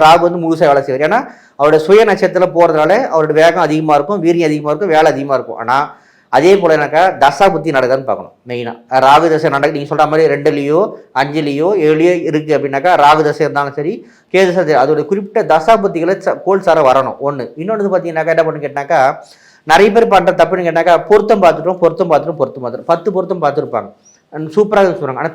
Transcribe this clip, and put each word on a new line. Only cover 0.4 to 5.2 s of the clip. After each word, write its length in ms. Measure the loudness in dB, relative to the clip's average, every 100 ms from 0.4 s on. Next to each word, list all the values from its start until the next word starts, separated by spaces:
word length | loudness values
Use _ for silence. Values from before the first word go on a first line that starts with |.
முழுசா 260 | -4 0 2
வேலை 120 | 2 0
செய்வார். 180 | -4 -2
ஏன்னா 120 | -2 -4 -16 _ -2
அவருடைய 240 | 2 2 4
சுய 180 | 4 4
நட்சத்திரத்துல 380 | 2 0 0 -2 2
போறதுனால 360 | 2 2 0 0 0
அவருடைய 240 | -2 0 2
வேகம் 240 | 2 2 -2
அதிகமா 280 | -2 0 0
இருக்கும், 240 | 0 -2
வீரியம் 260 | -2 0 0
அதிகமா 220 | -2 -4
இருக்கும், 200 | -4 0 2
வேலை 120 | 2
அதிகமா 220 | 0